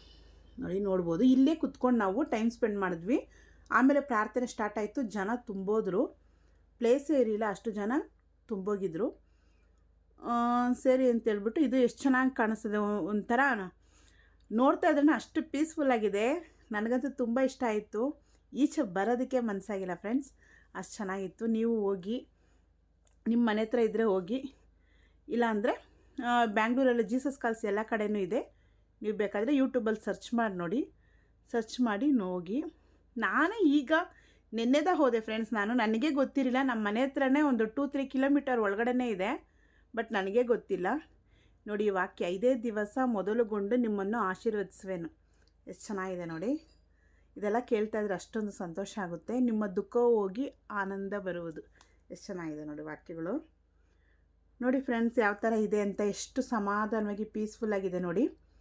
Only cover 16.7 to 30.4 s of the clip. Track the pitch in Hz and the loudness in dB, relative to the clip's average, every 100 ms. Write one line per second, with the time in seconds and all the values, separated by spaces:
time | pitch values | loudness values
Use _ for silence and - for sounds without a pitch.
16.7 | 214 226 247 277 - 240 240 262 - 240 | -4 0 0 -2 -2 -2 2 0 0 -2
17.7 | 214 208 208 269 - _ _ _ 220 277 | -2 -4 -4 -4 -4 _ _ _ 0 0
18.7 | 320 220 180 208 240 262 254 233 196 - | 0 -2 0 0 0 0 0 0 -4 -4
19.7 | 196 185 175 202 262 - _ _ - _ | -6 -4 -6 -2 -2 -4 _ _ -20 _
20.7 | 185 185 - 190 196 185 - 226 220 233 | -12 -10 -8 -6 -6 -8 -6 -2 0 0
21.7 | 226 196 196 185 254 - _ _ _ _ | 0 0 -2 -4 -6 -8 _ _ _ _
22.7 | _ _ _ _ _ 220 233 233 208 220 | _ _ _ _ _ 0 2 2 2 0
23.7 | 240 220 214 226 190 185 269 277 - _ | 2 2 2 2 2 0 -4 -6 -16 _
24.7 | _ _ _ _ _ - 240 233 214 240 | _ _ _ _ _ -4 0 0 2 0
25.7 | 466 - _ _ - 240 240 233 214 220 | -2 -8 _ _ -6 0 2 2 2 2
26.7 | 247 262 240 190 254 277 269 233 226 208 | 4 4 2 0 -2 -2 -2 -4 -2 -2
27.7 | 202 220 226 208 208 180 233 381 _ _ | -2 0 -2 0 -2 -2 -4 -6 _ _
28.7 | _ _ - 214 202 202 202 226 285 262 | _ _ -8 -4 -2 -2 0 2 2 2
29.7 | 247 220 214 - 180 - 233 | 0 0 -2 -4 -6 -4 -2